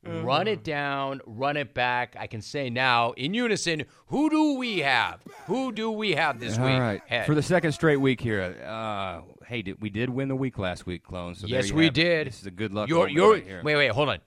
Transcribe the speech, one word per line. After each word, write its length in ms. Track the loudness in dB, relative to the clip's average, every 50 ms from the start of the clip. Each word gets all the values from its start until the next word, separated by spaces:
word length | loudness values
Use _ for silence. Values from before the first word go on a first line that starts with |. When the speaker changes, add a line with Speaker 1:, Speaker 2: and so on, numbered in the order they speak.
| _
Speaker 1:
Uh-huh. 140 | -8 -6 -4
Speaker 2:
Run 260 | -2 0 2 2 2 0
it 140 | -2 -4 -4
down, 580 | -4 -2 -2 -2 -2 -2 -2 -2 -4 -4 -6 -10
run 300 | -14 -6 -2 0 0 0
it 180 | 0 -4 -4 _
back. 400 | 0 0 2 2 0 -2 -4 -6 -12
I 100 | -12 -10
can 120 | -10 -10
say 300 | -10 -8 -6 -6 -4 -4
now 420 | 0 2 4 4 6 4 4 2 0
in 220 | -4 -6 -2 -2
unison, 500 | 0 0 0 0 0 0 -2 -2 -2 -4 -10 _ -20 _
who 240 | _ 0 2 2 4
do 240 | 4 4 4 4 2 0
we 200 | -2 -2 -2 0
have? 400 | 2 4 4 4 2 2 -2 -8 _ -20 -20 -18 -6
Who 260 | -2 -2 -2 0 -2 -4
do 180 | -4 -4 -4
we 220 | -2 -2 0 0 0
have 240 | 2 2 0 0 -2
this 180 | -4 -2 -2
Speaker 1:
All 80 | 0 2
Speaker 2:
week? 120 | 2 2 2
Speaker 1:
right. 240 | 0 0 -2 -4 -4
Speaker 2:
Head. 200 | -4 -4 -2 0
Speaker 1:
For 80 | 2 2
the 80 | 2 2
second 300 | 2 0 2 2 0 -2
straight 240 | 2 4 4 4 6
week 220 | 4 2 2 2
here, 360 | 0 -2 0 0 -2 -4 -6 -10 -12
uh, 580 | -12 -10 -8 -6 -6 -4 -4 -6 -6 -8 -10 -12 -16 -20 -20 -16
hey, 160 | -10 -8 -8 -6
did, 180 | -6 -8 -6 -8
we 80 | -6
did 180 | -2 -2 -2 -2
win 200 | -2 -2 -2 -2
the 80 | -2
week 200 | -2 -2 -4 -4 -4
last 280 | -4 -4 -4 -6 -6
week, 160 | -8 -8 -8 _
Clone. 320 | -10 -10 -8 -8 -8 -10
So 140 | -10 -6 -4
there 80 | -2
Speaker 2:
Yes, 140 | -2 0 0
Speaker 1:
you 40 | 2
Speaker 2:
we 80 | 4 4
Speaker 1:
have 60 | 4 4
it. 20 |
Speaker 2:
did. 320 | 2 2 2 2 0 -2 -4
Speaker 1:
This 120 | -8 -12
is 60 | -14
a 40 | -14 -8
good 200 | -6 -6 -4 -2
luck 160 | -2 -2 2
Speaker 2:
You're, 100 | 2 2
Speaker 1:
moment 140 | 2 2 4
Speaker 2:
you're, 180 | 6 6 6 6
Speaker 1:
right 100 | 6 2
here. 140 | -8 -12 -8 -2
Speaker 2:
wait, 100 | 0 2
wait, 120 | 4 4 4
hold 180 | 4 2 2 2
on. 100 | 0 -4 _